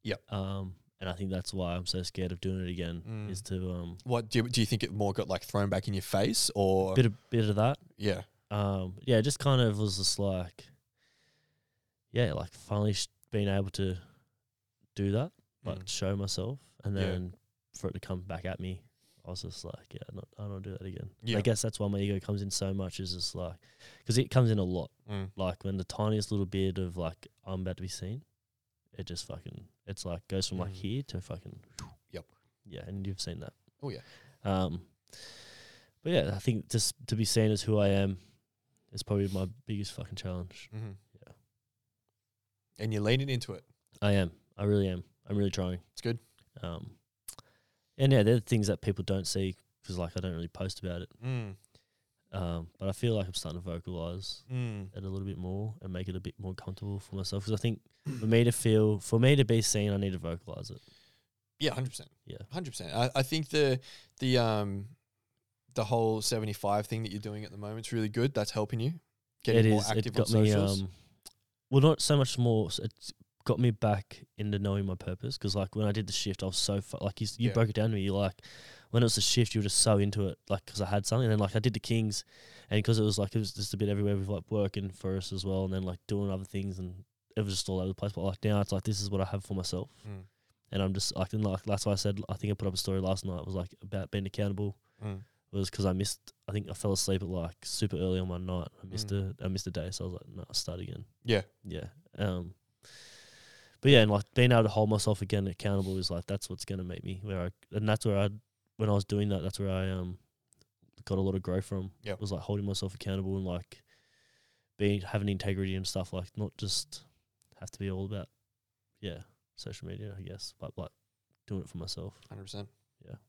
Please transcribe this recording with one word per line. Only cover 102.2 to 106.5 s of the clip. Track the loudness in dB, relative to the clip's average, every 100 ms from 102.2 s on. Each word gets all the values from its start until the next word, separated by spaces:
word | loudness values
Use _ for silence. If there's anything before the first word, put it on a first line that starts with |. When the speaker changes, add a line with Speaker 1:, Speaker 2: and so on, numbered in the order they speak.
| 0 0 -6 -14 _ _ -20 -20 -20 -20 -20 -20 -20 -20 -20 _
Speaker 2:
but | 8
yeah, | 10
and, | 10
like, | 4 2
being | 6 8
able | 8
to | 6
hold | 4 4
myself | 4 2 0
again | 0 0 0
accountable | -2 0 0 0 -2
is, | -2
like, | -4 -4
that's | -6 -6